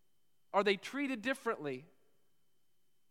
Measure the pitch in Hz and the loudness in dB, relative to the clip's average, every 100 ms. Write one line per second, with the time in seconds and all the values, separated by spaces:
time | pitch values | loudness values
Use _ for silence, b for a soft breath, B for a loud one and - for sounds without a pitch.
0 | _ _ _ _ - 190 202 202 - 262 | _ _ _ _ 0 4 4 2 0 -4
1 | 285 254 214 262 233 214 147 131 151 - | -2 -2 -2 -2 -2 -2 -4 -6 -10 -20
2 | - - - _ _ _ _ _ - - | -20 -20 -20 _ _ _ _ _ -20 -20
3 | - | -20